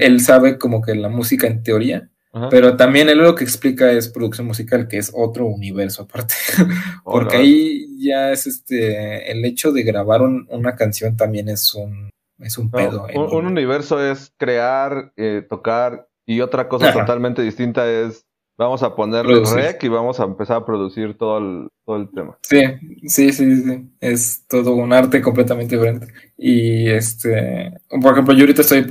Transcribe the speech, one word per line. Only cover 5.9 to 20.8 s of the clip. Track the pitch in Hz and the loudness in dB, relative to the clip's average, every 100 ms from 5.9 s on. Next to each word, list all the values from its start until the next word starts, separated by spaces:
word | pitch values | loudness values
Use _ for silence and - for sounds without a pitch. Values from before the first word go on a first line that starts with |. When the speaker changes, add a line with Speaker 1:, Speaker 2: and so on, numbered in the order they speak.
| - | -8
Speaker 1:
aparte. | 104 - - - - - | -14 -12 -8 -8 -4 2
<laughs> | 180 175 - - | 2 0 -8 -12
Porque | - - - 120 | -4 -2 0 4
Speaker 2:
Órale. | |
Speaker 1:
ahí | 139 151 156 147 147 135 | 6 6 2 -4 -10 -6
ya | 139 135 135 | -2 0 -2
es, | 135 135 | -4 -6
este, | 127 - 123 110 104 107 104 - | -10 -6 -4 -2 -4 -8 -10 -10
el | 113 | -6
hecho | 120 120 156 | -4 -2 -2
de | 135 | 0
grabar | 110 104 101 113 | 0 -2 0 2
un, | 131 131 - | 2 0 -6
una | 120 120 117 | -6 -4 -2
canción | 110 - 110 113 | -2 -2 -4 -2
también | 110 107 104 | -2 -2 -6
es | 104 - | -2 -2
un, | 107 104 101 101 _ _ _ | -4 -12 -12 -16 _ _ _
es | 113 117 | -12 -8
un | 113 | -4
Speaker 2:
No, | 123 | -2
Speaker 1:
pedo, | - 104 104 | -2 -4 -6
Speaker 2:
un, | 143 | -4
Speaker 1:
¿eh? | 156 | -2
Speaker 2:
un | 160 180 | -2 -2
universo | 180 127 143 143 147 | -2 -2 -2 -2 -2
es | 139 135 - - | -2 -4 -10 -8
crear, | 127 120 120 135 139 135 131 - | -2 0 0 -2 -4 -6 -10 -6
eh, | 110 104 - | -4 -4 -8
tocar, | 104 117 117 123 117 - _ | -8 -4 -2 -2 -6 -20 _
y | - 113 | -6 -4
otra | 127 131 127 | -2 -2 -4
cosa | 123 135 | 2 2
Speaker 1:
Ajá. | 123 | 2
Speaker 2:
totalmente | 104 120 123 120 | -2 -2 -2 -2
distinta | 117 - 120 117 120 | -4 -4 -4 -2 -2
es, | 113 113 110 _ _ _ - | -2 -4 -8 _ _ _ -4
vamos | 120 131 | -2 -2
a | 123 | -4
ponerle | 101 107 113 120 120 | -2 -4 -2 4 4
Speaker 1:
Producir. | 107 117 | 4 0
Speaker 2:
rec | 151 175 | -2 -4
y | 127 | -4
vamos | 113 120 123 | -2 -4 -4
a | |
empezar | 98 95 104 117 | -6 -4 -4 -4
a | 110 | -2
producir | 107 | -4